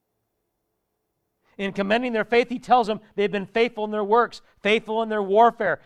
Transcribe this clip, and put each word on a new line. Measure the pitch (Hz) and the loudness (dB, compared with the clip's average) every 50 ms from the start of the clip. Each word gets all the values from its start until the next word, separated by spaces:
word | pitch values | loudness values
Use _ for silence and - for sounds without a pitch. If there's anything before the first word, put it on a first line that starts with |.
| _ _ _ _ _ _ _ _ _ _ _ _ _ _ _ _ _ _ _ _ _ _ _ _ _ _ _ _ _ _ _ - | _ _ _ _ _ _ _ _ _ _ _ _ _ _ _ _ _ _ _ _ _ _ _ _ _ _ _ _ _ _ _ -8
In | 196 196 - | -8 -6 -4
commending | 196 196 196 214 233 254 254 233 | -4 -2 0 0 -2 -2 -2 -2
their | 220 202 | -4 -2
faith, | - 240 233 247 240 | 0 2 2 2 0
he | 240 254 | -4 -8
tells | - - 233 254 233 185 | -2 2 2 2 2 0
them | 220 214 - _ _ | -4 -8 -10 _ _
they've | - 202 208 | -4 -4 -2
been | 170 202 196 | -2 -6 -8
faithful | - - 233 233 240 233 - 214 | -4 -2 0 0 0 -2 -4 -8
in | 214 | -6
their | 214 214 208 | -6 -4 -2
works, | 196 214 240 233 208 - - - _ _ _ | 2 2 2 2 0 -2 -10 -20 _ _ _
faithful | - 202 214 233 220 - 220 220 226 | -2 0 0 0 0 -2 -4 -4 -2
in | 220 | -2
their | 214 214 202 | -2 -2 -2
warfare, | 190 196 214 233 233 233 - 220 180 156 - _ | 2 4 4 6 4 4 0 -2 -2 -4 -4 _